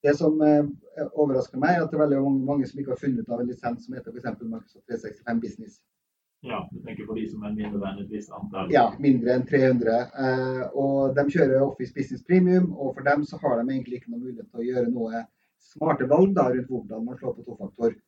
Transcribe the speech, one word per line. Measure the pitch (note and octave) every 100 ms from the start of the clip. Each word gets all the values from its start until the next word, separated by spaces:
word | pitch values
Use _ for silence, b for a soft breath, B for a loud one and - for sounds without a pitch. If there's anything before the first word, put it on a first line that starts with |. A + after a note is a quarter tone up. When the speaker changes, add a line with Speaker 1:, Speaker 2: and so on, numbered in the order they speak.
Speaker 1:
det | C#3+ C#3+
som, | D#3+ D#3
eh, | D3+ D3 D3 C#3+ - - D3 -
overrasker | D3 C3 - C3
meg, | D3+ F3
er |
at | D#3+
det | E3
er | D3
veldig | C#3
mange, | C#3 C3+ C3
mange | C#3+ B2+
som | A2+
ikke | -
har | B2+
funnet | C#3 A#2+ A2
av | A#2+
en | B2
lisens | A#2+ A#2+ A#2+ -
som | C3
heter | A2+
for | A#2+
eksempel | A#2+ A2 A2+
Microsoft | A2+ - _ -
tre | A#2
sekstifem | A2 G2 - A#2
Business. | A2+ - G#2+ _ _ _ _ _ _ _
Speaker 2:
Ja, | B2+ - -
du | A#2+
tenker | A2+ - G#2+
på | A2
de | G#2+
som | G#3+
er | G#2
mindre | G#2+ G#2 G2+ G2
enn | G2
et | G2+
visst | G#2+ -
antall. | - G#2 F#2+ F#2
Speaker 1:
Ja, | C#3+ A2+ -
mindre | C#3 B2+ A#2 B2+
enn | B2+
tre | C#3
hundre. | C3 B2 A2+ A#2 B2 C#3
Eh, | C3 C3 C3 B2+ B2+ C3+
og | C#3 C#3 C3+ C3
de | C#3+
kjører | E3 C#3 C3
Office | C#3+ - B2
Business | - - B2
Premium, | - F#3 F3+ F#3 F3+
og | D3 C3+ C3
for |
dem | C3+ D3
så | D3 -
har | D3 A#2
de | B2
egentlig | C3+ A#2 B2
ikke | A#2
noe | A#2
mulighet | B2+ A#2 G2+
til | A#2
å | A#2+
gjøre | B2+ A#2+
noe | B2 A2+ A2+ A2+ _ _ _
smarte | _ - - - B2+
valg | D3+ G3 F#3
da, | B2+
rundt | B2+ B2
hvordan | B2 G2+ A2 A#2
man | B2
slår | B2+ -
på | -
tofaktor. | A2+ G2 - A#2 -